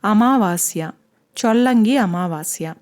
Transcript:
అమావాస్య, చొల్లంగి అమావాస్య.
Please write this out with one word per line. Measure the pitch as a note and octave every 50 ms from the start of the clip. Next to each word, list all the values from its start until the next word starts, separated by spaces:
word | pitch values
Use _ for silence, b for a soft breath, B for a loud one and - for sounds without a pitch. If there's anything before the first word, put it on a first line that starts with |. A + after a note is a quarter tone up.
| -
అమావాస్య, | G3+ G#3 G#3+ A#3 B3 C4 C4 G#3+ F3+ F3 F3 - - - E3 D#3+ D#3+ - _ _ _ _ _ _ _ _ -
చొల్లంగి | - A#3 A3 A#3 B3 B3+ B3+ A#3 G#3+ G#3+ C4 C#4+
అమావాస్య. | A3+ F#3 F3 F3 F3+ F3+ E3 D3+ D#3 - - - D#3+ D#3+ D#3+ _